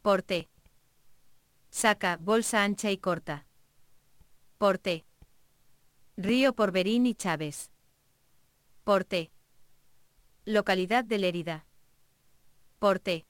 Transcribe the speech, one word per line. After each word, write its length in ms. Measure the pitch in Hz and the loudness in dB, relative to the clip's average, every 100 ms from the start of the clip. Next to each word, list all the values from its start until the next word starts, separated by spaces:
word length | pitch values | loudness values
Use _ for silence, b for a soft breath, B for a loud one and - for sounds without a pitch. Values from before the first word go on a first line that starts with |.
Por 220 | 208 196 | 2 0
T. 260 | - 180 - _ _ _ _ _ - - - - _ _ _ | 0 -6 -6 _ _ _ _ _ -20 -20 -20 -20 _ _ _
Saca, 480 | - 220 208 190 170 | -2 0 2 -2 -4
bolsa 440 | 165 220 226 220 | 0 0 0 0
ancha 280 | 202 202 214 | 0 -2 -4
y 80 | 190 | -4
corta. 480 | - 170 - 147 - _ _ _ - - _ - - - _ _ | -2 -4 -6 -12 -12 _ _ _ -20 -20 _ -20 -20 -20 _ _
Por 200 | 208 185 | 0 2
T. 260 | - 165 - _ - _ _ _ _ _ _ _ - - | -2 -6 -8 _ -20 _ _ _ _ _ _ _ -20 -8
Río 380 | 190 240 269 | 0 2 2
Porverín 520 | 240 208 185 185 233 247 | 2 0 2 0 2 2
y 80 | |
Chávez. 580 | 226 190 156 151 147 - _ _ _ _ _ _ _ _ _ _ - | 0 -2 -2 -4 -10 -16 _ _ _ _ _ _ _ _ _ _ -12
Por 200 | - 202 | 0 0
T. 280 | 185 185 160 - _ _ - - _ - _ _ _ _ | 2 -6 -6 -14 _ _ -20 -20 _ -20 _ _ _ _
Localidad 600 | - 214 202 190 185 233 | -2 0 2 0 2 0
de 140 | 226 220 | 0 -2
Lérida. 480 | 185 175 165 156 - _ _ _ _ _ _ _ - _ - _ | 0 -2 -6 -10 -12 _ _ _ _ _ _ _ -20 _ -20 _
Por 220 | 208 185 | 0 0
T. 260 | - 170 - | -2 -6 -6